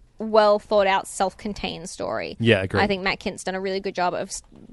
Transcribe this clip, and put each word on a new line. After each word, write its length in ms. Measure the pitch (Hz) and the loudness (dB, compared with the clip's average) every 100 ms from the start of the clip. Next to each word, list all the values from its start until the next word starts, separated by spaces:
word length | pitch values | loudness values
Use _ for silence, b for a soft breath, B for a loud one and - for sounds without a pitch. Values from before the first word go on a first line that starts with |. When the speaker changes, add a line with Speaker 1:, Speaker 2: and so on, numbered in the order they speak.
| _ - | _ -10
Speaker 1:
well 400 | 220 214 208 208 | 2 6 6 4
thought 300 | - 214 190 | 2 2 4
out, 200 | 190 - | 2 -2
self-contained 800 | - 190 - 214 196 185 165 165 | -2 -2 -2 -10 -6 -8 -8 -10
story. 480 | - - 104 82 - | -8 -6 -4 -6 0
Speaker 2:
Yeah, 240 | 113 101 | 4 4
agreed. 180 | 95 - | 2 0
Speaker 1:
I 60 | 202 | 0
think 160 | 190 | 0
Matt 160 | 190 147 | -2 -4
Kindt's 240 | 208 185 | -6 -8
done 120 | - 190 | -6 -6
a 60 | |
really 180 | 190 190 | -4 -4
good 140 | 196 180 | -4 -2
job 200 | 180 - | -2 -2
of 140 | 190 | -6
s-, 120 | - - - - | -10 -14 -20 -20